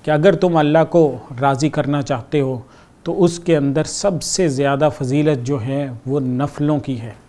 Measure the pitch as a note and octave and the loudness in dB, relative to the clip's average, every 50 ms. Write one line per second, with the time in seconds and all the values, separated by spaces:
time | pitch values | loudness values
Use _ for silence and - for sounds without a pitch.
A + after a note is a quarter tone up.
0 | - D#3 D3+ D3 D#3 G3 F3 D#3 F#3 F3+ E3+ D#3+ D3 D3 D3+ E3 D#3 D#3 - F3 | 0 0 0 4 4 4 4 4 0 2 2 2 2 4 4 4 2 4 4 4
1 | D#3+ C#3 B2 A2+ - - C3 A#2+ C#3 C#3 C#3 B2 D3+ D3+ - D#3 C3+ C#3 C#3+ C#3+ | 4 4 0 -4 -12 -14 -6 -2 0 0 2 2 0 0 0 -2 -2 -2 -2 -2
2 | C3+ - C#3 A#2+ A#2 - - D3 C3+ C3 C3 A#2+ - - - - - _ _ - | -2 -4 -4 -6 -4 -2 -2 0 0 0 -4 -8 -10 -16 -20 -20 -20 _ _ -10
3 | _ E3 E3+ - F3+ E3+ E3+ - - F3 E3 D3 C#3 C#3 C3+ D#3 D3+ - - - | _ -6 0 2 2 2 2 -2 0 2 2 2 2 0 0 0 -2 -2 -6 -2
4 | - G3+ F3+ C#3+ - - - - F#3 D#3 C3 C3 C#3+ C#3 C#3 C#3 D#3 D3+ - - | -2 -2 -2 -2 -4 -4 -2 0 0 0 0 0 0 0 2 2 2 0 0 -2
5 | C#3+ B2 C3+ D3 D3+ D#3 D3+ B2+ A#2+ B2+ C#3+ C3+ G#2+ C3 C3+ C#3+ C#3+ C3+ A#2+ A2 | -4 -2 0 2 2 2 0 0 -2 -4 -4 -4 -4 -4 -4 -4 -6 -6 -10 -10
6 | - B2+ C#3 D3 C3 B2+ B2 B2+ C#3+ C3+ - - D3 D3 D3+ C#3+ - C#3 C3 A#2 | -6 -4 -4 -2 -2 -2 -2 -2 -4 -4 -4 -4 -2 0 0 -2 -4 -6 -8 -8
7 | A2+ A2 - - - | -10 -12 -16 -18 -20